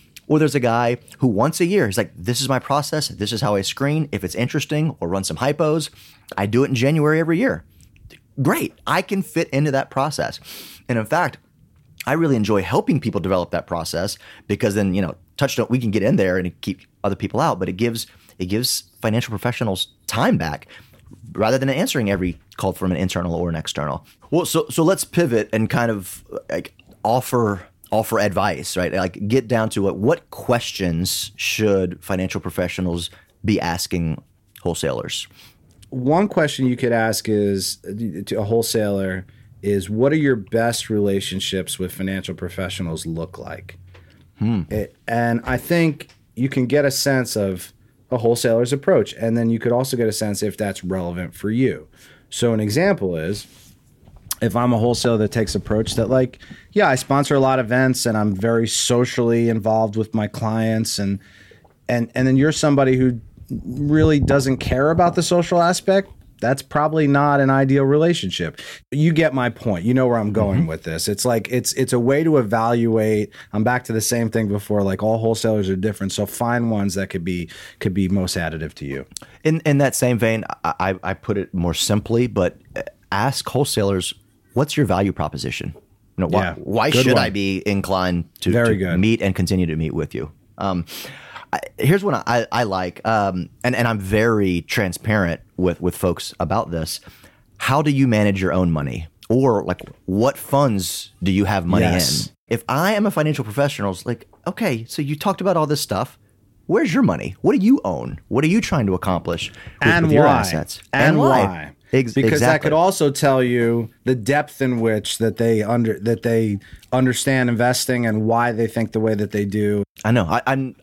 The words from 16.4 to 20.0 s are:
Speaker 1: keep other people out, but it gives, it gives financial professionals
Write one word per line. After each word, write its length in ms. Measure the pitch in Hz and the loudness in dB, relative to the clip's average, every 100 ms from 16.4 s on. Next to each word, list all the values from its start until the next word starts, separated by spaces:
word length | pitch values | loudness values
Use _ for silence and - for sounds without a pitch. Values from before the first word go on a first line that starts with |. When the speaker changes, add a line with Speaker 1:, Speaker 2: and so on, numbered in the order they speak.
| 90 - | -4 -6
Speaker 1:
keep 180 | - - _ _ | -8 -8 _ _
other 120 | 101 98 | -6 -4
people 240 | 101 110 | -4 0
out, 180 | 156 95 | 0 0
but 80 | 90 | -4
it 60 | |
gives, 340 | 92 117 113 - - - - | -2 -2 -2 -10 -18 -20 -8
it 60 | 90 | -4
gives 380 | 107 123 - - _ | -2 -2 -4 -8 _
financial 300 | 113 113 - | -2 -2 -2
professionals 580 | 107 123 - 113 92 - _ | -4 -4 -2 -4 -4 -6 _